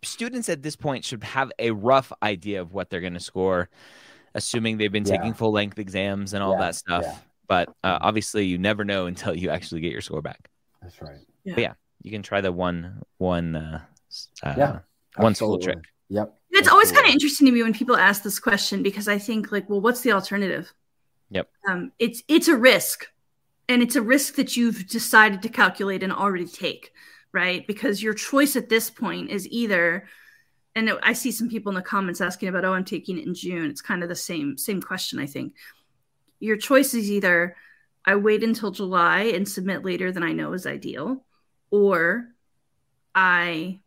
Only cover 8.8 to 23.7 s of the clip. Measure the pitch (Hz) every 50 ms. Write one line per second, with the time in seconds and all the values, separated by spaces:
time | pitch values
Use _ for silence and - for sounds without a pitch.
8.8 | 107 101 101 98 92 87 90 87 - - 87 82 87 87 73 82 - - - 82
9.8 | 78 85 67 57 - - 78 78 78 - - - _ - _ _ _ _ _ _
10.8 | - 90 - - - 76 73 71 - _ _ _ _ 196 180 - 117 85 - _
11.8 | _ _ _ _ - 101 104 107 98 - - 101 98 95 90 87 90 90 87 87
12.8 | 82 90 98 101 - _ _ _ 92 90 90 85 85 85 82 78 80 78 80 80
13.8 | - _ _ _ _ _ - - - _ _ - - - 139 127 139 147 123 -
14.8 | - _ _ _ _ _ _ - 104 113 101 - 113 107 98 90 90 92 - 80
15.8 | 80 - _ _ _ _ 95 101 107 - _ _ _ _ - 392 392 - - 381
16.8 | 440 453 - 539 523 427 262 294 294 294 285 - 294 262 247 240 233 226 214 220
17.8 | 240 240 247 - 185 196 202 202 - 208 196 - - - 202 196 - - - 196
18.8 | 185 196 196 202 208 208 208 202 202 - 233 220 202 208 - 202 190 - 208 202
19.8 | 190 226 240 240 - 254 214 196 185 - - 101 101 90 80 71 - - _ _
20.8 | _ _ _ _ _ _ _ _ _ _ 104 95 - _ _ _ _ 202 185 180
21.8 | 175 175 _ _ 226 240 233 - - _ 294 330 330 - 330 247 220 262 226 180
22.8 | - - - - - - _ _ _ _ _ _ _ _ _ _ _ _